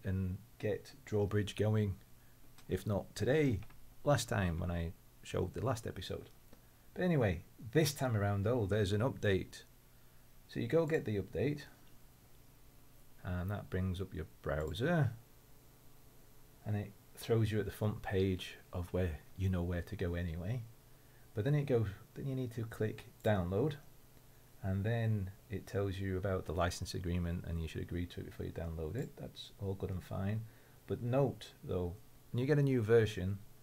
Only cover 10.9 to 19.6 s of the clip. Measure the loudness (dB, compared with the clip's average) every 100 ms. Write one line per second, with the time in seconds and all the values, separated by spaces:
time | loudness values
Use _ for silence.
10.9 | 2 0 -2 -2 0 0 0 -6 -18 -20
11.9 | -20 -20 -20 -20 -20 -20 -20 -20 -20 -20
12.9 | -20 -20 -12 -6 -4 -2 -4 -4 -2 0
13.9 | -2 -4 -6 -8 -8 -4 -2 -2 -2 0
14.9 | 2 2 -2 -16 -20 -20 -20 -20 -20 -20
15.9 | -20 -20 -20 -20 -20 -20 -10 -4 -2 -4
16.9 | -10 -20 -8 2 4 4 2 0 0 -2
17.9 | -2 0 2 4 2 -4 -12 -10 -6 -2
18.9 | 0 0 -2 -8 -2 0 2